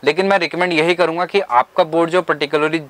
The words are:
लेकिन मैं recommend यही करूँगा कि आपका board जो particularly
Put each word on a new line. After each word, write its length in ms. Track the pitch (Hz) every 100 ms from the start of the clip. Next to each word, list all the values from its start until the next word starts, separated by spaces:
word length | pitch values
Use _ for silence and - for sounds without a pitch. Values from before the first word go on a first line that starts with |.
लेकिन 220 | 135 156 190
मैं 140 | 196
recommend 340 | 170 170 180
यही 220 | 165 165 175
करूँगा 300 | 170 165 175
कि 140 | 196
आपका 440 | - 120 - -
board 260 | 170 160 170
जो 120 | 180
particularly 580 | 175 151 143 151 151 160 147